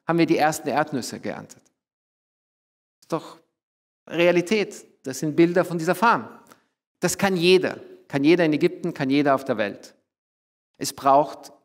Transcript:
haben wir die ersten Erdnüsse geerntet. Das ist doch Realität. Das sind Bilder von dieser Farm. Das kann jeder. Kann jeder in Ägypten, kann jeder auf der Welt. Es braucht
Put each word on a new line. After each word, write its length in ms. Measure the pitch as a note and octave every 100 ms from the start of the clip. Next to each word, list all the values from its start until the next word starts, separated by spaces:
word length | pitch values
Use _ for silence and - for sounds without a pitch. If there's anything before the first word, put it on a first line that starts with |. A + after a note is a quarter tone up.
haben 140 | - E3+
wir 80 | D#3+
die 100 | D#3+
ersten 320 | D3+ D#3 C#3
Erdnüsse 520 | B2 D3+ C3+ - G#2
geerntet. 420 | G#2 - - -
Das 1400 | _ _ _ _ _ _ _ _ _ _ _ _ _ _
ist 100 | _
doch 260 | D#3+ - - _ _ _ _ _ _ -
Realität. 760 | E3 F3 F3 F3 A3 F#3 - - _
Das 160 | C3+ B2+
sind 160 | D#3+ D3
Bilder 280 | E3+ F3
von 140 | E3+ E3+
dieser 160 | D#3+
Farm. 340 | F3 A3+ F3 A2 - _ _ _ _ _ _
Das 180 | F3+ -
kann 200 | G3 F#3
jeder. 420 | F3 F#3 C3 - - - _
Kann 160 | C#3+
jeder 200 | C#3+ F3
in 80 | E3
Ägypten, 400 | C#3+ E3+ F3 F3
kann 160 | - C3+
jeder 280 | C#3+ C#3+ C3+
auf 80 |
der 120 | C3+ A2
Welt. 380 | G2+ - - _ _ _ _ _ _ _ _ _
Es 140 | C#3+
braucht 600 | - C3+ - - - - -